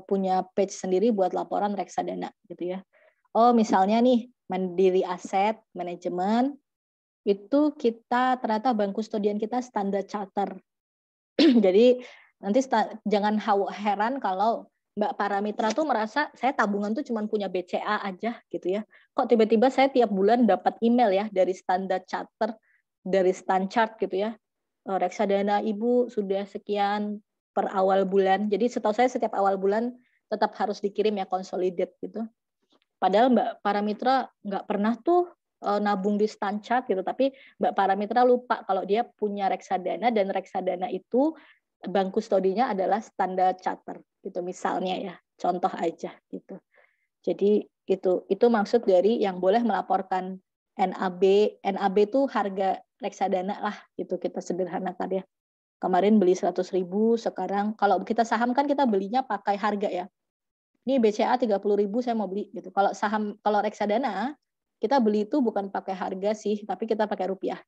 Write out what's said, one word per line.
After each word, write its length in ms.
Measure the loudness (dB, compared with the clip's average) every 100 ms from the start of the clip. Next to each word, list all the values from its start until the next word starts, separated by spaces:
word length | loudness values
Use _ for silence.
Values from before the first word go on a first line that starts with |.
| -2
punya 360 | -2 0 0 0 -2
page 160 | -2
sendiri 400 | -4 -2 2 2
buat 240 | 2 0 -2
laporan 400 | -4 -4 -2 -4
reksadana 560 | -8 -8 -8 -8 -10 -12 -20
gitu 240 | -10 -8 -8
ya. 40 | -12 _ _ _ _ 4
Oh, 160 | 6
misalnya 480 | 6 4 4 4 4
nih 320 | 4 4 0 _ -8
Mandiri 560 | -4 -2 2 4 4
Asset 560 | 0 -6 -4 0 0 -2 _ -12
Management 800 | -10 -8 -6 -2 0 2 0 -4 _ _ _ _ _ _ -2
itu 480 | -2 0 2 2 0
kita 640 | -2 -2 _ 0 0 0
ternyata 320 | -2 -2 0
bank 240 | 0 0 -4
kustodian 400 | -6 -2 -2 -2
kita 240 | -4 -4
Standard 480 | -4 -4 -2 -4 -4
Charter. 480 | -8 -8 -6 -6 -8 -20 _ _ _ _ _ _ 2
<clears throat> 260 | 4 6 6
Jadi 340 | 6 6 4 -2 -20 _ _
nanti 160 | -2 0
sta-, 400 | 2 0 0 -4 -2
jangan 320 | 0 0 0
haw-, 320 | 0 0 0
heran 480 | -4 -4 -2 -2 -2
kalau 480 | -4 -2 0 -2 -6 _ _ -4
Mbak 140 | -4 -2
Paramitra 560 | -4 -2 -4 -2 -2
tuh 160 | -2 -2
merasa 400 | -2 -2 -4 -4 -4
saya 160 | -2
tabungan 400 | 0 0 -2 -4
tuh 160 | -6 -6
cuman 240 | -6 -2
punya 160 | -4 -2
B 160 | -6
C 160 | -6 -6
A 240 | -4 -4
aja 320 | -6 -8 -8 -8 _
gitu 160 | -8 -4
ya. 160 | -4 -6 _ _ -4
Kok 160 | 2
tiba-tiba 400 | 4 6 6 4
saya 160 | 4 4
tiap 240 | 4 2
bulan 320 | 4 4 6
dapat 320 | 6 4 0 0
email 280 | 2 4 4
ya 140 | 2 0
dari 240 | 0 0 0
Standard 480 | -2 -2 -2 -4
Charter, 480 | -4 -10 -10 -4 -4 -4 _ _ _ _
dari 320 | 0 2 2
Stan 360 | 0 0 -2 0
Chart 240 | 0 0 -2
gitu 200 | -4 -2
ya. 200 | -4 -6 _ _ _ _ -6
"Eh, 120 | -2
reksadana 640 | -2 -2 0 0 0 0 0
Ibu 480 | -2 0 2 0
sudah 320 | -2 -4 -4 -6
sekian 720 | -10 -6 -2 -2 -2 -4 -8 -14 _ _
per 220 | -4 -2
awal 320 | 0 2 2 2
bulan." 420 | 2 4 2 0
Jadi 220 | 0 0
setahu 240 | 0 -2
saya 160 | 2 2
setiap 240 | 0 -4 0
awal 220 | 0 2
bulan 340 | 0 0 -2 -6 _ _ _
tetap 240 | -2 -2 0
harus 180 | -4 -4
dikirim 380 | -4 0 0 0
ya, 80 | -2
consolidate 720 | -6 -4 -2 -2 -2 -4 -6
gitu. 240 | -12 -10 -12 _ _ _ _ _ _ _
Padahal 380 | 2 4 6
Mbak 320 | 4 2 -2 -2
Paramitra 640 | -2 -2 -2 0 0 -2 _ -8
nggak 180 | -8 -4
pernah 260 | 0 0 0
tuh, 320 | 2 2 2 -6 _ _ -2
eh, 140 | 0
nabung 320 | 0 0 0 0
di 120 | 0
Stan 340 | -2 -4 -4
Chart 240 | -2 -2 0
gitu, 160 | -2
tapi 320 | -2 0 -2 -2 -14 -4
Mbak 140 | -2 0
Paramitra 460 | 2 0 0 2
lupa 400 | 4 4 0 -4
kalau 240 | -2 -2 0
dia 160 | -2
punya 480 | -2 _ -6 -2 -2
reksadana 560 | -2 -4 -6 -4 -2 0
dan 180 | 0 0
reksadana 560 | -2 -6 -6 -4 -4 -4
itu 480 | -8 -2 0 0 -2 -12 _ _ _ -4
bank 300 | -2 -2 -2
kustodinya 540 | 0 0 2 0 0
adalah 260 | 0 0 -2
Standard 580 | -2 -4 -4 0 0 0
Charter 380 | -6 -8 -10 -18 -20 _ -12
gitu 160 | -8
misalnya 540 | -8 -6 -4 -4 -4 -4
ya, 180 | -8 -12 _ -6
contoh 320 | -4 0 -2
aja 480 | -2 -4 -4 -10 -14 _
gitu. 240 | -16 -16 -18 -20 _ _ _ _ _
Jadi 400 | -6 0 2 2 0 _ -4
itu, 400 | -2 0 0 0
itu 200 | 2 4
maksud 400 | 4 2 0 4
dari 320 | 4 4 2
yang 160 | -2 0
boleh 240 | 2 2
melaporkan 800 | 2 -2 0 -2 -2 -6 -6 -10 _ _ _ -4
N 100 | -4 -2
A 160 | -6
B. 400 | 2 4 4 2 0
N 160 | -6 -2
A 160 | 0
B 160 | 2 2
itu 160 | 2 0
harga 560 | -2 -4 -2 -2 -2 -8 _
reksadana 640 | -10 -4 -2 -2 -2 -6
lah 160 | -6 -8 -12 -12
gitu, 160 | -8 -6
kita 240 | -6 -6
sederhanakan 800 | -6 -4 -4 -4 -6 -6 -4 -6
ya. 20 | -6 _ _ _ _ _
Kemarin 400 | 0 2 4 6
beli 160 | 6
seratus 400 | 4 0 -2 -2
ribu, 480 | -4 -2 0 2 0
sekarang 560 | -2 -6 -4 -4 -4 0
kalau 240 | 0 0
kita 240 | 0 -2 0
saham 320 | 0 0 0
kan 80 | 0
kita 240 | 2 2
belinya 320 | 0 0 -4
pakai 320 | -4 -4 -4
harga 320 | -2 -2 -2 -4
ya. 200 | -4 -8 _ _ _ _ _ _ _ -2
Ini 80 | 2
B 160 | 2
C 80 | 2
A 160 | 0 0
tiga 240 | 0 0
puluh 160 | 0 0
ribu 240 | 0 -2
saya 160 | -2 -4
mau 80 | -4
beli 240 | -6 -10
gitu. 240 | -12 -6
Kalau 240 | 0 0 0
saham, 400 | -2 -2 -4 -4 0
kalau 160 | 0
reksadana 720 | 0 -2 -2 0 -2 -4 -6 -8 _ _ _ _
kita 160 | 0 2
beli 320 | 2 0 0
itu 80 | 0
bukan 320 | 0 -2 -4
pakai 240 | -6 -8
harga 400 | -8 -8 -4 -4
sih, 320 | -2 -2 -4 -4
tapi 240 | -8 -4
kita 160 | -2 -2
pakai 240 | -2 -4
rupiah. 320 | -4 -6 -8